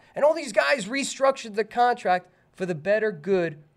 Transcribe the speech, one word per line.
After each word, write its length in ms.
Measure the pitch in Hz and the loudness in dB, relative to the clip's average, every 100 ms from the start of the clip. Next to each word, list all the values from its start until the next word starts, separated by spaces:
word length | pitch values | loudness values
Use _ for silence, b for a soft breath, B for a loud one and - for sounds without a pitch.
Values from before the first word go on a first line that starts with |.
| b - | b 2
And 80 | |
all 100 | 285 320 | 2 2
these 160 | 285 | -2
guys 340 | 302 277 285 196 | 0 2 2 -2
restructured 720 | 269 262 - 269 269 226 202 | -4 -4 0 0 0 -4 -6
the 80 | |
contract 640 | 214 240 240 240 202 180 180 b b | -4 2 2 2 0 0 -2 b b
for 120 | - 185 | -8 -6
the 100 | 160 | -4
better 360 | 170 214 220 | 0 0 0
good 460 | 165 170 190 170 156 - | -4 0 0 0 -4 -20